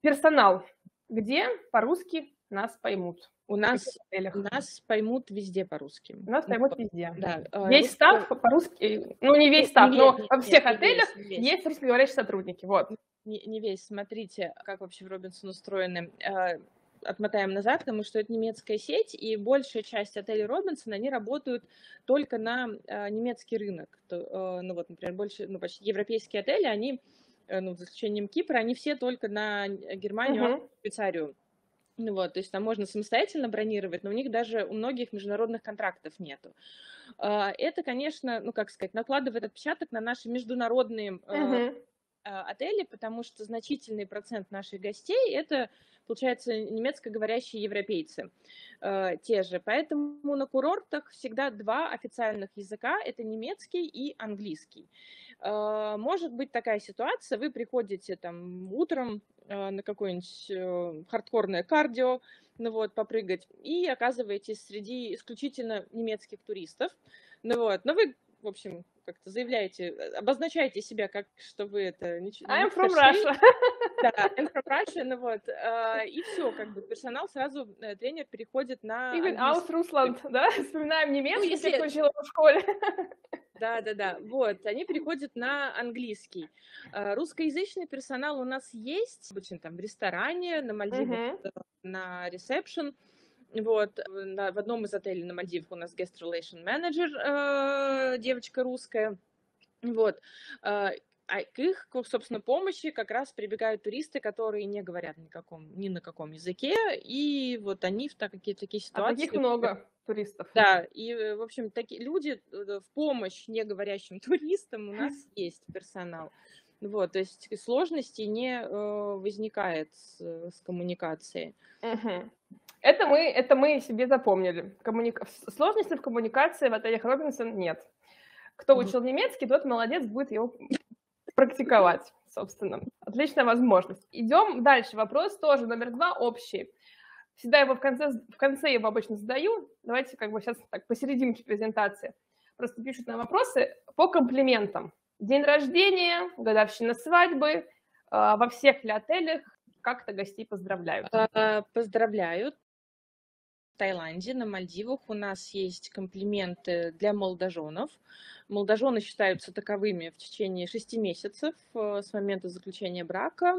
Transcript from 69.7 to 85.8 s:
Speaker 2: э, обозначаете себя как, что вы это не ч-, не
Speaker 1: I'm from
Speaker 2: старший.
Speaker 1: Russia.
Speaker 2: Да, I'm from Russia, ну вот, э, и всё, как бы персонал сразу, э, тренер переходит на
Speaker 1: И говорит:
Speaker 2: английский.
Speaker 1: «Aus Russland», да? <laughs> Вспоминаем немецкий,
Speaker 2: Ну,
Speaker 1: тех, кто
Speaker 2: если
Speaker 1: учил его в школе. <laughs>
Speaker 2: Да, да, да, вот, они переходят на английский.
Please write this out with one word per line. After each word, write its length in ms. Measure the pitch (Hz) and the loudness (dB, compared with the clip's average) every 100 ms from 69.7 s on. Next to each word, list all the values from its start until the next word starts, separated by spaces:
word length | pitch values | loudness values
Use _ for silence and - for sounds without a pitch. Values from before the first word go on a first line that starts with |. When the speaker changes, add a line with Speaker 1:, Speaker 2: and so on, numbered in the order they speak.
| - 175 | -6 -10
Speaker 2:
э, 200 | - 80 - | -8 -8 -4
обозначаете 640 | 208 262 320 320 269 208 | 0 0 0 0 0 -2
себя 260 | - 220 202 | -10 -6 -6
как, 180 | 202 202 _ | -6 -10 _
что 260 | - - 202 | -20 -10 -6
вы 160 | 202 | -2
это 360 | 190 180 175 170 | -4 -4 -8 -6
не 100 | 185 | -8
ч-, 120 | 208 | -12
не 60 | - | -2
Speaker 1:
I'm 200 | 277 392 | 2 2
from 160 | 359 381 | 4 4
Speaker 2:
старший. 340 | 339 269 370 359 | 10 10 10 4
Speaker 1:
Russia. 60 | 277 453 508 494 494 480 - | 10 12 12 6 2 -4 2
Speaker 2:
Да, 80 | 254 220 208 - | 2 4 2 2
I'm 160 | 311 | -2
from 100 | - 269 | -2 0
Russia, 380 | 277 427 349 | 0 0 -4
ну 120 | 254 254 | -6 -4
вот, 320 | 247 220 - | -4 -6 -6
э, 580 | - 214 226 226 226 220 | -6 -4 -2 0 -2 -4
и 120 | 294 | -6
всё, 300 | 392 403 285 | -8 -4 -4
как 160 | - 214 | -4 -10
бы 80 | 196 | -12
персонал 440 | 196 226 262 247 359 | -12 -10 -8 -8 -8
сразу, 460 | 285 277 277 226 196 | -6 -6 -6 -12 -12
э, 140 | 220 202 | -14 -8
тренер 280 | 240 320 285 | -8 -8 -12
переходит 560 | 208 226 262 262 254 | -14 -6 -4 -4 -6
на 320 | 214 226 254 | -8 -6 -4
Speaker 1:
И 40 | 247 | 0
говорит: 180 | 359 - | 0 2
Speaker 2:
английский. 340 | 254 320 339 | 2 2 0
Speaker 1:
«Aus 100 | 330 | -2
Russland», 360 | 339 294 254 247 285 | 0 2 2 0 -2
да? 200 | 247 359 | 4 4
<laughs> 0 | |
Вспоминаем 640 | 403 277 320 302 320 302 | 2 -4 -4 0 0 2
немецкий, 420 | 277 277 392 381 | 0 0 0 0
Speaker 2:
Ну, 20 | 330 | 0
Speaker 1:
тех, 180 | 330 262 | 0 0
кто 80 | |
Speaker 2:
если 160 | 311 285 | 0 2
Speaker 1:
учил 40 | 294 | 2
его 160 | 294 | 2
в 40 | 294 | -6
школе. 340 | - 311 294 | 6 8 8
<laughs> 580 | 381 403 403 381 370 - _ - _ - | 4 -2 -2 -4 -8 -12 _ -18 _ -6
Speaker 2:
Да, 200 | 220 233 | -4 -4
да, 120 | 214 | -4
да, 240 | 208 196 175 | -4 -4 -4
вот, 440 | 214 254 233 196 214 | -6 0 0 0 -4
они 180 | 220 | -4
переходят 500 | 349 320 302 320 277 | -2 -4 -2 -6 -6
на 420 | - 247 285 277 | -6 -4 -2 -4
английский. 720 | - | -4